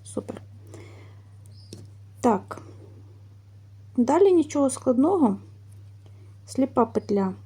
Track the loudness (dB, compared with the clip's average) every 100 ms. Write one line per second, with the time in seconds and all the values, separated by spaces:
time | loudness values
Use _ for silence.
0 | -10 -12 -12 -16 -16 -20 -20 -20 -20 -20
1 | -20 -20 -20 -20 -20 -20 -20 -20 -20 -20
2 | -20 -4 0 0 -4 -16 -16 -20 -20 -20
3 | -20 -20 -20 -20 -20 -20 -20 -20 -10 -2
4 | 2 4 6 4 2 0 0 0 0 2
5 | 2 4 2 0 -10 -20 -20 -20 -20 -20
6 | -20 -20 -20 -20 -10 -4 -2 2 0 0
7 | -2 0 0 -6